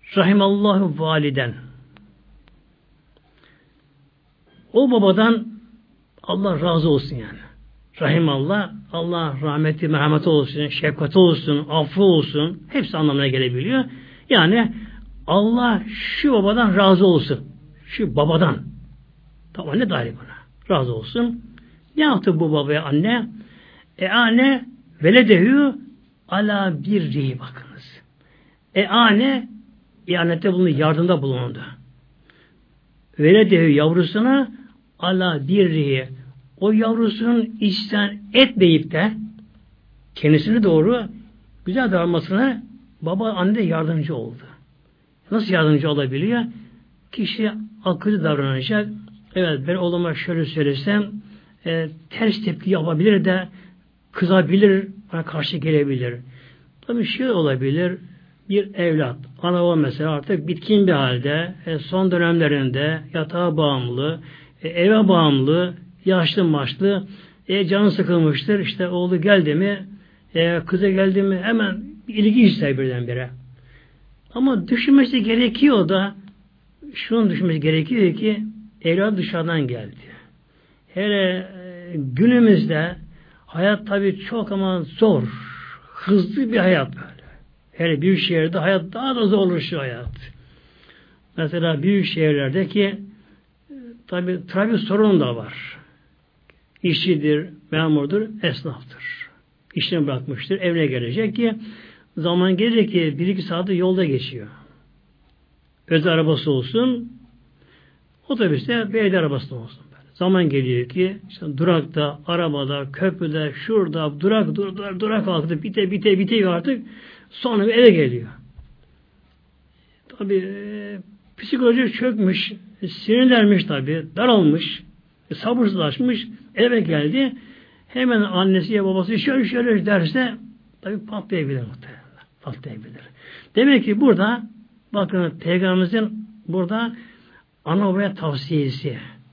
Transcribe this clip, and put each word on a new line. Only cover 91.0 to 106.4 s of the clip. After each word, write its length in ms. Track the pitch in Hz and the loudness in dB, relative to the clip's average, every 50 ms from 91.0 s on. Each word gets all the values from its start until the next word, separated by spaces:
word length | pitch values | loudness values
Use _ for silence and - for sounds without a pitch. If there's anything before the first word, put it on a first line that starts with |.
| _ _ _ _ _ _ _ | _ _ _ _ _ _ _
Mesela 460 | - 165 147 170 170 165 165 160 143 | -6 -6 -4 -4 -2 -2 -2 -2 0
büyük 240 | 147 185 202 202 185 | 0 2 2 2 0
şehirlerdeki, 760 | - - 156 160 156 147 143 139 135 135 190 190 - - 208 | -2 -2 0 2 2 2 2 0 -2 -2 -2 -4 -2 0 0
e, 160 | 202 196 202 - - - - - _ _ - _ _ _ _ _ _ _ 294 269 247 240 233 - _ | 0 0 -2 -8 -16 -18 -20 -20 _ _ -20 _ _ _ _ _ _ _ -20 -20 -18 -20 -20 -20 _
tabii 400 | - 185 180 180 180 185 180 - | -8 -6 -6 -4 -4 -4 -6 -8
trafik 320 | - - 185 202 220 233 202 | -6 -2 -2 0 0 0 -2
sorunu 420 | 214 - 190 202 214 214 196 165 | -2 -2 2 2 4 4 4 4
da 160 | 143 123 120 | 2 0 -2
var. 420 | 113 104 - - - - - - - - _ _ _ _ _ _ _ _ _ _ _ _ _ - _ _ _ _ _ | -6 -10 -12 -14 -16 -16 -18 -18 -20 -20 _ _ _ _ _ _ _ _ _ _ _ _ _ -20 _ _ _ _ _
İşçidir, 680 | - 180 156 - - 190 175 151 147 151 151 147 165 185 - - _ _ | -2 -2 -2 0 0 0 0 0 2 0 0 0 -2 -6 -16 -20 _ _
memurdur, 580 | 156 156 160 160 151 147 143 143 180 208 220 214 220 - | -2 0 2 2 2 2 0 0 -2 -2 -4 -4 -8 -6
esnaftır. 600 | - 170 - - - 160 123 - - - - - - - - - - - _ _ _ _ _ _ _ _ - | -4 -4 -6 -4 -8 -12 -12 -12 -18 -20 -20 -16 -14 -14 -14 -14 -16 -20 _ _ _ _ _ _ _ _ -8
İşini 320 | - - - 185 165 147 | -6 -4 -2 -2 -2 -2
bırakmıştır, 540 | 139 135 123 131 - 135 110 - - 185 190 | -2 -2 -6 -6 -8 -10 -10 -6 -6 -6 -2
evine 260 | 185 175 170 165 160 | -2 -2 0 2 0
gelecek 500 | 135 127 123 120 117 123 208 226 214 214 | 0 0 -4 -4 -4 -4 -4 -4 -4 -2
ki 180 | 220 240 226 214 220 - - - - - - - _ _ _ _ | -2 -2 -2 -2 -4 -10 -16 -18 -20 -20 -20 -20 _ _ _ _
zaman 400 | - 156 175 175 180 180 190 190 | -6 -2 0 0 2 2 2 2
gelir 300 | 175 214 240 233 226 208 | 2 2 2 2 2 0
ki 300 | - - 180 165 156 139 135 | 2 0 0 0 0 -2 -2
bir 80 | 131 | -2
iki 160 | - 202 190 | -2 -2 -4
saati 340 | 170 208 175 170 180 190 196 | -4 -6 -6 -6 -4 -2 -2
yolda 280 | 170 180 185 185 185 185 | 0 0 0 0 0 0
geçiyor. 420 | 156 135 127 - - 127 120 104 107 - - - _ _ _ _ _ _ _ _ _ _ _ _ _ _ _ _ _ _ _ _ _ _ _ _ - | 0 -2 -4 -4 -8 -12 -14 -16 -16 -20 -20 -20 _ _ _ _ _ _ _ _ _ _ _ _ _ _ _ _ _ _ _ _ _ _ _ _ 0
Özel 240 | 165 160 151 185 | 0 2 2 2
arabası 380 | 165 160 160 156 156 127 | 2 2 2 2 0 0